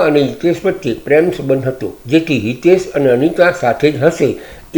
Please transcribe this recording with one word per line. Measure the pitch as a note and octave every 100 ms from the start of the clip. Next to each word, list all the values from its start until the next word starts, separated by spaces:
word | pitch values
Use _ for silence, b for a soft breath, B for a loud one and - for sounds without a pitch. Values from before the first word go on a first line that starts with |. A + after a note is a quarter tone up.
| E3
અને | D3
હિતેશ | C3 - E3+ E3+
વચ્ચે | C#3 B2+ B2 A2
પ્રેમ | - D3 F3
સંબંધ | F3+ C3+ C3+ C3
હતો, | - G2+ - A#2+
જેથી | D#3 D#3+ C3
હિતેશ | G#2 B2 E3+ F#3 - C#3+
અને | C3+ A#2+
અનિતા | D#3+ E3 F3
સાથે | F3 B2 - D3
જ | C3+
હશે | D3+ - C3+ - B B B